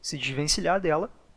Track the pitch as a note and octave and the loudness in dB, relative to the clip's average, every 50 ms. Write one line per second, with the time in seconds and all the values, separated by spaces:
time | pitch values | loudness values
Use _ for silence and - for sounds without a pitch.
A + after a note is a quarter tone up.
0 | - - D#3 C#3 B2+ C3+ C3 C#3 D3 D3+ - G#3 - E3 F3+ G3 F#3 D#3+ D3+ E3 | -10 -8 -6 -4 -4 -4 -2 -2 0 0 0 2 2 2 2 2 2 2 2 2
1 | G3+ - - - - - - | 0 -4 -8 -14 -20 -20 -20